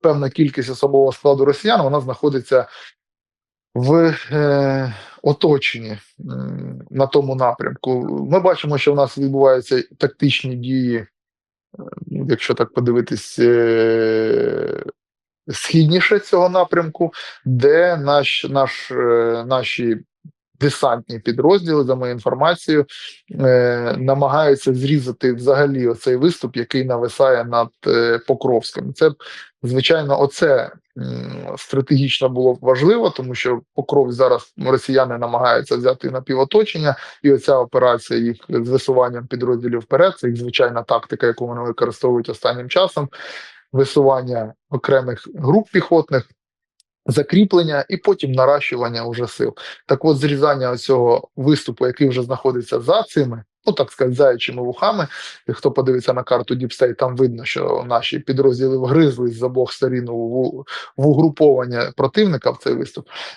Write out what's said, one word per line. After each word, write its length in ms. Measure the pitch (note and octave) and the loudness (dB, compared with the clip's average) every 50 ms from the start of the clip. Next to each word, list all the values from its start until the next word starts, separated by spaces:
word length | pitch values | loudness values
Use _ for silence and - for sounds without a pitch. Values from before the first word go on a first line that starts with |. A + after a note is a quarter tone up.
певна 300 | - E3 D3 C#3+ C#3+ C3 | 0 2 2 2 -2 -2
кількість 400 | - - D#3 C#3 C3 C#3 A#2+ B2+ | 0 0 0 0 0 -4 -6 -6
особового 420 | B2+ - C#3+ C#3 C#3 C3+ C3+ C3 B2+ | -4 -2 0 2 4 4 4 4 2
складу 320 | - - C#3+ C#3 C3+ C3+ | 0 2 2 2 4 4
росіян, 380 | C#3+ C#3 - - G#3+ A#3+ G3+ D3+ | 2 2 0 0 0 2 2 2
вона 180 | C3+ D3 C#3+ | 2 0 -2
знаходиться 640 | B2+ C3 B2 - - D3 C3+ C3 B2 - C#3 B2+ B2 - - - - - - _ _ _ _ _ _ _ _ _ _ _ _ _ _ _ - | -4 -4 -6 -2 -2 -2 -2 -2 -2 2 2 2 2 0 -6 -20 -20 -20 -20 _ _ _ _ _ _ _ _ _ _ _ _ _ _ _ -6
в, 400 | A#2+ B2 C3+ D#3 E3+ E3 E3 D#3 - - - D3 | -2 0 2 4 4 4 2 0 -2 -6 -6 -2
е, 600 | D3+ D3 D3 C#3+ C#3 C#3 C3+ C3+ C3+ C3 B2+ G#2+ - - - - - - | 0 0 2 2 2 0 0 -2 -2 -4 -6 -8 -12 -16 -20 -14 -4 -2
оточенні, 760 | C#3+ C#3+ - - - D3 - - - - A#2 A2+ G#2+ G#2+ G2+ - _ _ - | -2 0 2 2 2 2 2 0 -2 -6 -6 -10 -12 -14 -14 -16 _ _ -18
м, 600 | - C3 B2+ B2+ C3 B2+ B2 - - C3 B2+ C3 - - | -16 -12 -12 -10 -10 -10 -10 -10 -12 -12 -14 -16 -16 -8
на 160 | - C3 C3+ | -4 -2 -2
тому 280 | C3 - D3 C#3 C3+ C3 | 2 2 2 2 0 0
напрямку. 720 | C3 B2+ A#2+ A#2 - B2 B2+ C3+ - - C3 B2+ B2 B2 - C#3+ C#3+ C#3 C3+ | -2 0 -2 -2 -2 -6 -8 -8 -6 -4 -4 -2 -2 -2 -4 -6 -6 -2 0
Ми 100 | E3 F#3+ | 0 2
бачимо, 380 | F3+ F#3 E3+ - - D3 D3 C3 | 4 2 2 0 -2 -4 -4 0
що 140 | - D3 C#3+ | 2 2 2
в 40 | |
нас 220 | C#3+ C#3 B2+ - C#3+ | 2 2 0 -2 -2
відбуваються 640 | C#3 C3+ C3+ C3+ C#3 C3+ C3 B2+ A#2+ - C3+ B2+ - - _ - | -4 -2 2 4 4 4 4 4 2 0 -2 -2 -2 -4 _ -4
тактичні 580 | - C3+ - - D3 C#3 - - - C3 B2+ | -4 -4 -2 0 0 0 0 0 -4 -6 -8
дії, 400 | A#2+ A#2+ B2+ C3 C3 B2+ B2 A#2+ | -8 -6 -4 -2 -2 -2 -2 -2
е, 100 | A2+ G2+ - _ _ _ _ _ _ _ _ _ _ _ _ - - - - - - - | -4 -6 -8 _ _ _ _ _ _ _ _ _ _ _ _ -20 -20 -18 -16 -16 -16 -14
якщо 480 | - - - C3+ C3 A#2 - - - A#2+ | -10 -8 -6 -4 -2 -2 -2 -2 -2 -2
так 180 | - A#2+ - - | -2 -4 -4 -2
подивитись, 680 | B2+ B2 A#2+ A#2+ A#2+ A2 - - G#2+ - - - - | -2 0 2 2 0 0 -2 -4 -8 -8 -8 -2 2
е, 1500 | A#2+ A#2+ A#2+ A#2 A#2 A#2 A2+ A2+ A2+ A2+ A2+ A2+ A2 A2 A2+ A2 A2 A2 A#2 A#2 A#2 - - - G1+ - - - - - - _ _ _ _ _ _ _ _ _ _ - | 4 4 4 4 4 2 2 2 2 2 2 2 2 2 0 0 0 0 0 0 0 -2 -2 -4 -4 -6 -6 -8 -10 -12 -16 _ _ _ _ _ _ _ _ _ _ -12
східніше 720 | - - - - - E3 D#3 D3+ F3 F#3 F3 - G#3+ G3+ | -10 -10 -4 0 4 4 4 4 4 2 2 2 2 0
цього 300 | - - - F3 F3+ F3+ | 0 2 2 2 2 4
напрямку, 640 | F3+ F#3 F3+ - - E3+ E3 D#3+ - - E3+ E3 - - - - - - - | 2 2 0 2 0 -2 -2 -2 -2 -4 -4 -4 -4 -8 -18 -18 -18 -10 -4
де 520 | B2+ B2+ B2 B2 C#3+ D3+ E3 F3 F3+ F3 | -2 0 4 4 4 6 6 4 2 2
наш, 500 | D#3 C#3 C#3+ C#3+ D3 C3+ - - - - C3+ | 0 0 2 2 2 2 0 -2 -4 -4 -2
наш, 400 | C#3 C#3 C3+ B2 - - - - | 0 0 0 0 -2 -8 -12 -8
е, 540 | B2+ B2 B2 A#2+ A#2 A#2 A#2 A#2 A#2 A#2+ B2 | -4 -2 0 2 2 2 2 0 -2 -4 -4
наші 520 | B2 C3 C3 B2+ - - - B2 A#2 A2+ G#2+ - _ _ _ - D#3 - _ _ _ _ - | -2 -2 -2 -2 -4 -6 -4 -2 -2 -2 -4 -6 _ _ _ -20 -20 -20 _ _ _ _ -2
десантні 580 | C#3 C#3+ - - - C3 A#2 A#2+ - - A#2 A2+ | -2 -2 0 0 0 0 0 0 -4 -8 -14 -8
підрозділи, 640 | - B2+ A#2+ - C#3+ D#3+ G3 G3+ F3 E3 D#3 D3 C3+ | -6 -4 -2 2 4 4 4 4 2 0 0 0 0
за 100 | B2 C3 | 0 -2
моєю 200 | B2+ B2+ B2 B2 | -2 -4 -6 -8
інформацією, 720 | B2 - B2+ B2+ B2+ D3 E3 F3 - - - D#3 D3 - - - - - - - - _ - - - | -6 -4 -4 -2 0 0 0 0 -2 -2 0 2 2 0 0 -4 -18 -20 -20 -20 -20 _ -14 -6 0
е, 540 | C3+ B2+ B2+ B2 B2 B2 A#2+ A#2+ A#2+ A#2 - - | 2 4 4 4 4 2 0 -2 -2 -4 -4 -2
намагаються 760 | B2+ C3+ C3+ C#3 C#3+ C3 C#3 D3+ D#3 D3 C#3 C3+ - C3+ C3 | -2 0 0 2 0 2 2 2 4 4 4 2 2 0 -2
зрізати 580 | B2+ C3+ C#3 D#3 C#3+ B2 B2+ A#2 - - B2+ A#2+ | 0 0 0 0 0 0 -2 -6 -2 0 -2 0
взагалі 540 | A#2 A#2+ C#3 C3+ C#3 D3 C#3+ C#3 C3 B2 A#2 | 0 2 2 4 4 4 2 0 0 0 0
оцей 280 | A2+ - - C3+ B2 | -2 -2 -2 0 0
виступ, 400 | B2 C#3+ F3+ E3+ - - A#2+ - | 2 2 2 0 0 -6 -8 -6
який 280 | A#2+ A#2 - - C3 C3 | -6 -6 -4 -2 -2 -2
нависає 600 | C3 B2 A#2+ A#2+ A2+ - - C#3 C3 B2+ A#2+ A#2 | -2 -2 -2 -4 -2 0 2 2 4 4 2 0
над, 260 | A#2+ A#2+ A#2 A#2 A#2 _ _ - | 0 0 0 0 -2 _ _ -2
е, 320 | C#3+ - A#2 A#2 A#2 A#2 A2+ | 0 2 2 2 2 0 0
Покровськом. 760 | - - C3+ B2 - C3 B2 A2+ - - - - C3 C#3 C3+ | 0 -2 -2 0 0 0 0 0 -2 -4 -8 -10 -10 -10 -2
Це, 160 | - D#3+ D#3+ C#3+ - - - - - - - _ _ - | 0 0 0 0 -2 -10 -20 -18 -20 -20 -20 _ _ -6
звичайно, 580 | A#2+ B2+ C3 B2+ D3 E3 D#3+ D3+ C#3 C#3 C#3+ | -4 -2 0 2 2 2 0 0 0 0 2
оце 520 | C#3 C#3 - - E3+ D3+ C3+ B2 - - - - _ _ - - | 2 0 0 0 2 2 2 2 0 -2 -10 -20 _ _ -14 -12
м, 560 | - B1+ - B2 B2 B2+ C3 - - G1+ - - | -10 -10 -10 -10 -10 -12 -12 -12 -12 -12 -12 -14
стратегічно 720 | - - - C3+ C3 - - C3+ C#3 C3 - - C3+ C3 | -10 -6 -2 -2 0 2 2 2 2 0 -2 0 -2 -2
було 260 | B2+ B2 B2+ B2+ B2 | 0 2 2 2 2
б 40 | - | 2
важливо, 500 | A#2 B2+ C3 B2+ D3 F3+ A3+ A#3 A3 F3 | 2 0 2 4 4 4 4 4 2 0
тому 240 | - - B2+ B2+ B2 | -2 -4 -8 -8 -8
що 260 | - - B2 B2 A#2 - _ _ | -6 -4 -2 -2 -4 -6 _ _
Покровськ 380 | - C3+ - D3 C#3+ C3 B2 A#2+ | -8 -6 0 2 2 2 2 2
зараз 420 | A#2+ C3 B2+ B2 A#2 - - _ - C3+ | 2 2 2 2 2 -2 -6 _ -8 -2
росіяни 520 | B2+ C3 B2 - - C3 C3+ B2+ B2 A#2+ A#2 | 0 0 0 0 2 2 2 2 0 -2 -4
намагаються 580 | A#2+ A#2 A#2+ A#2+ B2+ B2 A#2 A#2+ B2+ - A#2+ | -4 -4 -2 0 2 2 2 2 0 -2 -2
взяти 340 | A#2+ A#2+ B2+ B2+ - - C3 | 0 2 0 0 0 -2 -8
на 100 | C3 B2+ | -6 -6
півоточення, 760 | B2+ - C3+ C3 C3+ C3+ - G#3+ A3 - - E3 D3+ D3 B2+ - - - - _ - | -6 -2 -2 0 0 2 2 2 2 0 -2 -4 -2 -2 -2 -4 -6 -18 -8 _ 2
і 100 | C#3+ C#3 | 4 4
оця 240 | B2+ - - C#3 B2+ | 4 4 2 2 2
операція 640 | B2 A#2+ - B2+ B2+ B2 A#2+ A#2 - - A#2+ A#2 | 2 0 0 2 4 4 2 0 -2 -4 -2 -2
їх 160 | A#2 A#2 A#2 - _ - | -2 -2 -4 -6 _ -6
з 200 | - A#2+ A#2 B2 | -4 -4 -2 0
висуванням 580 | C3 C3 - - C3 B2+ B2 B2 A#2+ A#2+ B2 | 0 0 0 2 2 2 2 0 0 -8 -10
підрозділів 540 | - C3+ B2 B2 B2 B2 A#2 A#2+ A#2+ A#2+ A#2 | -8 -8 -4 -2 -2 -2 -2 -2 -4 -4 -4
вперед, 340 | G#2+ - - C#3 F3 F#3+ F#3 - | -2 0 2 4 4 4 2 0
це 100 | - A#2+ | -4 -4
їх 80 | A#2 | -4
звичайна 460 | A#2 B2 B2 - B2+ B2+ A#2+ A#2+ A#2 A2+ | -4 -6 -4 0 0 0 0 0 -4 -4
тактика, 440 | - A#2+ A#2 - - - - - | -2 -2 -2 -2 -6 -6 -2 0
яку 200 | A#2 A#2 - B2 | 0 0 -2 -6
вони 140 | A#2+ A#2+ A#2+ | -8 -8 -8
використовують 680 | A#2+ A#2+ A2+ - A#2 A#2+ - - - B2+ B2 A#2+ A#2 - | -6 -6 -4 -4 -4 -4 -4 -2 0 0 0 0 -2 -4
останнім 400 | A2 - - B2 A#2+ B2 B2 B2+ | -6 -4 -4 -4 -4 -4 -6 -4
часом, 400 | - F3+ G3 F#3+ - D#3 C#3+ C3+ - - - - - - - - - - _ _ - | 0 0 0 0 -2 -4 -6 -6 -8 -14 -18 -18 -18 -18 -20 -20 -20 -20 _ _ -2
висування 840 | C3 C3+ C3+ - D3+ C#3 C3+ C3+ B2+ B2+ B2 B2 A#2 A2 A2 - _ _ _ | 0 0 2 2 2 4 4 4 2 -2 -4 -6 -6 -6 -8 -12 _ _ _
окремих 580 | C#3+ B2+ - - C#3 C3+ B2+ B2 A#2 - - - C4+ | -8 -4 0 0 0 0 0 -2 -8 -10 -12 -16 -10
груп 360 | F#3 C#3+ C3 E3 A3 G#3+ - | -4 0 2 2 2 0 0
піхотних, 600 | - F3 - - E3+ D#3+ D#3 - C#3+ B2+ - _ _ _ _ _ _ _ _ _ _ _ _ _ _ _ - | -2 -2 0 2 2 2 2 2 -2 -4 -4 _ _ _ _ _ _ _ _ _ _ _ _ _ _ _ -6
закріплення 800 | - A#2 D3+ C#3+ - - F#3+ G#3 F#3+ G3 F3 E3+ D#3 D3+ C#3 - - | -2 0 0 0 2 4 4 4 6 4 2 2 2 -2 -4 -4 -4
і 80 | F#3+ | -6
потім 360 | - - G3+ F#3+ - - C3+ B2+ | -4 0 0 0 0 -2 -2 0
наращування 760 | C3 B2+ C3+ D3 D3 C#3+ - C#3 A#2+ B2 A#2 A#2 A2+ A#2 | 2 4 4 4 2 0 -2 -4 -4 -4 -4 -6 -6 -8
уже 200 | A#2 A#2 A#2+ A#2+ | -8 -6 -6 -6
сил. 280 | A2+ - - B2 A#2 - - - - - - _ | -6 -4 -4 -4 -4 -4 -6 -14 -18 -18 -8 _
Так 180 | - C3+ C3 - | -2 -2 2 2
от, 120 | D#3+ D3 | 2 2
зрізання 540 | C3 D3 D3 C#3+ C3+ D3 D3+ C#3+ C3+ B2+ B2 | 2 2 0 0 2 2 0 0 0 -2 -4
оцього 580 | B2 A#2+ - - C3+ B2+ A#2+ A#2+ A#2+ B2+ - - _ | -4 -4 0 0 2 2 4 4 2 2 0 -6 _
виступу, 500 | C#3 C3 D3 D3+ C#3 - - A#2 - C3 | -2 2 2 2 2 0 -4 -6 -2 -2
який 220 | B2+ B2 - D3 C3 | -2 0 2 0 0
вже 140 | B2 B2+ B2 | 0 0 -4
знаходиться 580 | A#2+ C3 B2 - C3 B2+ B2 A2+ - - A#2+ | -4 -4 -4 -2 -2 -2 -2 -4 -4 -4 -4
за 220 | A#2 C#3 F3+ A3 G#3+ | 0 0 0 0 0
цими, 420 | - - D#3 C#3 B2 A#2 A2+ G#2+ _ _ _ _ | -2 -2 -2 -2 -2 -4 -8 -12 _ _ _ _
ну, 60 | G#3+ - | -2 -2
так 180 | - C3 - | -2 -2 -4
сказати, 260 | - - C3 B2+ B2 | -4 -4 -2 -2 2
заячими 460 | C3 C#3+ C3 B2 A2+ - - B2 B2 B2 | 4 4 4 4 2 -2 -6 -6 -6 -6
вухами, 460 | B2 B2 - F3+ G#3 G#3+ G3 D#3 - - - - - - - _ - | -6 -4 -2 -2 -2 0 0 -4 -6 -8 -12 -16 -18 -18 -12 _ -8
і 40 | B2 | -4
хто 200 | - - C#3+ C3 | -2 -2 -2 0
подивиться 400 | C3+ C3 C3 B2+ B2 - - B2 | 0 0 0 0 0 0 -2 -2
на 100 | B2 B2 | -2 -2
карту 320 | - B2 A#2+ A#2+ - B2+ | -2 -2 -2 -2 -2 -6
Deep 260 | B2 B2+ A2+ - - | -4 -6 -6 -4 0
State, 140 | C3 B2 A#2 | 0 0 0
там 220 | - C3 B2+ B2 | 0 -4 -2 0
видно, 280 | B2 C3 B2 A#2 A2+ A#2 | 2 0 0 0 -2 -8
що 400 | - - - - - - - B2 | -8 -6 -4 -2 -2 -2 -4 -2
наші 320 | B2 A#2+ A#2 - - - C#3+ | -2 -2 -2 -2 -2 -6 -6
підрозділи 600 | - - C3+ C3 C3+ C3+ B2 A#2+ C3+ C3 C3 C3 | -4 -4 0 2 2 2 2 2 0 0 0 -2
вгризлись 600 | B2+ B2 C#3 E3 D#3+ C#3+ B2 A#2+ B2 A#2+ A2+ A2+ | 0 2 2 4 4 4 2 0 -2 -4 -4 -2
з 40 | B2 | -4
обох 300 | B2+ B2 B2+ B2+ - - | -2 0 -2 -2 -2 -2
сторін 360 | - C3+ B2+ B2+ B2 A#2+ A#2 | -2 -2 -2 -2 -2 -4 -6
у 60 | A#2 | -6
ву-, 500 | A#2 A#2 A#2 A#2+ C3 B2+ A#2+ - C3 C#3 - - - - - _ | -6 -6 -4 -2 -2 -2 -2 -4 -8 -14 -14 -14 -16 -16 -12 _
в 100 | - C3+ | 0 2
угруповання 840 | D3+ C#3+ C#3+ D#3+ D#3+ C#3+ - D#3 D3 C3+ B2+ B2 B2 A#2+ A#2+ - - - | 4 4 4 4 2 2 4 4 4 4 4 0 -2 -4 -4 -4 -4 -4
противника 540 | - C3+ B2+ - G#3 G#3+ F#3+ D#3 B2 - B2 | -2 -4 -2 0 2 2 2 0 0 -2 -2
в 80 | B2 - | -4 -2
цей 160 | - C3+ C3 | -2 -4 -4
виступ. 340 | - - - - - - - - - - - - | -4 -6 -8 -12 -14 -18 -16 -16 -16 -16 -16 -6